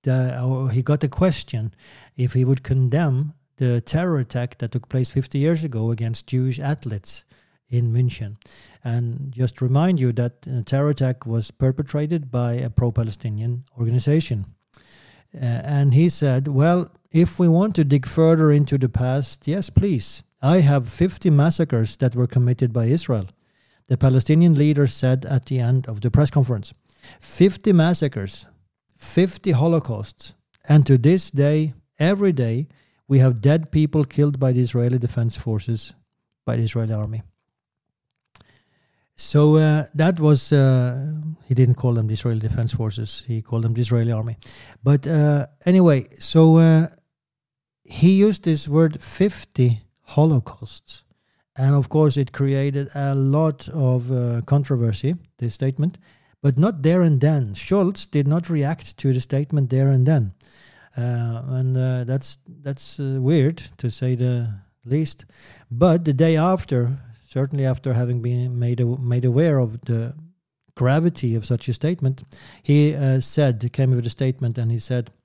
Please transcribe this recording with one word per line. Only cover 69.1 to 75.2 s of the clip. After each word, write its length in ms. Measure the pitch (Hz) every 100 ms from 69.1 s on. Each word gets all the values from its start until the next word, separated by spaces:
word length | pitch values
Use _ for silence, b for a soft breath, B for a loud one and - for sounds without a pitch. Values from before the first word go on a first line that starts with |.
| 123
aware 340 | 123 123 165 139
of 220 | 120 113
the 320 | - 117 117 147 160 _ _ _ _
gravity 600 | - 123 147 170 - 123
of 120 | 113 -
such 220 | 120 -
a 40 |
statement, 520 | 113 151 175 135 135 - B B B
he, 320 | - 147 147
uh, 260 | 147 135 131
said, 520 | - - 139 113 120
came 200 | - 131 123
with 100 | 117
a 40 |
statement, 480 | - 131 131 127 113
and 120 | 113
he 80 | 113
said 320 | - 123 113 _